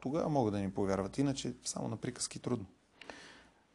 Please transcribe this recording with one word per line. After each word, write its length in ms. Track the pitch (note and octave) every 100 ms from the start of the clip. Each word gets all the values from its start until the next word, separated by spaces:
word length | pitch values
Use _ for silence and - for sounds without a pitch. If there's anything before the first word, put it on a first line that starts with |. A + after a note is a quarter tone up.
тогава 280 | C3 D#3+ D#3+
могат 260 | C#3+ A2
да 60 | G2+
ни 100 | G2
повярват. 480 | G2 G2 F#2+ F#2+ -
Иначе 360 | C#3 C3+ B2+ A#2+
само 240 | - - B2+
на 80 | A2+
приказки 420 | B2+ B2 - -
трудно. 280 | A#2+ A#2+ F#2+ - _ - - - - - - _ _